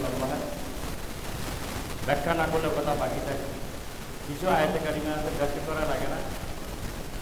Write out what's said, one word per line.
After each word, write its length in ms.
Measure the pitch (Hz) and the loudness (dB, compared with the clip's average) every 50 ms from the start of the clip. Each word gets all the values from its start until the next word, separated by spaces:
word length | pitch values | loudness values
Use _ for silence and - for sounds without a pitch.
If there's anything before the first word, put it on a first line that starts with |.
| 135 | 0
লম্বা 220 | 131 127 127 131 135 | 0 0 0 0 0
হয়, 100 | 147 135 - - - - - - - - - - - - - - - - - - - - - - - - - - - - - - - - - | 0 -2 -2 -2 -2 -4 -4 -4 -4 -4 -4 -2 -4 -4 -4 -4 -4 -4 -4 -4 -2 -2 -2 -2 -2 -2 -4 -2 -2 -4 -4 -2 -2 -2 2
ব্যাখ্যা 280 | 127 143 - - 170 165 | 4 4 4 4 4 4
না 140 | 165 160 156 | 4 4 4
করলে 160 | 156 160 156 147 | 4 4 4 4
কথা 280 | 147 147 143 147 143 | 2 2 2 2 2
বাকি 240 | - 127 120 123 139 - | 2 2 2 0 0 0
থাকে। 320 | 143 131 - - - - - - - - - - - - - - - - - - - | 0 -2 -2 -2 -4 -4 -4 -4 -4 -6 -6 -6 -6 -6 -8 -8 -8 -6 -6 -6 -4
কিছু 220 | 147 139 180 185 | -4 0 2 4
আয়াতে 300 | 175 160 156 151 147 156 156 | 6 6 6 6 4 2 2
কারিমা 260 | 156 147 147 151 151 | 2 0 0 0 0
আছে, 180 | 151 151 151 156 156 147 | 0 0 0 0 2 2
ব্যাখ্যা 240 | 143 143 151 156 147 156 | 2 2 2 0 -2 0
করা 120 | 156 156 | 0 2
লাগে 280 | 151 143 135 131 127 151 | 2 2 2 2 2 0
না, 80 | 151 135 - 131 - - - - - - - - - - - - - - - - - - | 0 0 -2 -4 -4 -6 -4 -6 -6 -6 -6 -6 -6 -6 -6 -6 -6 -6 -6 -6 -6 -6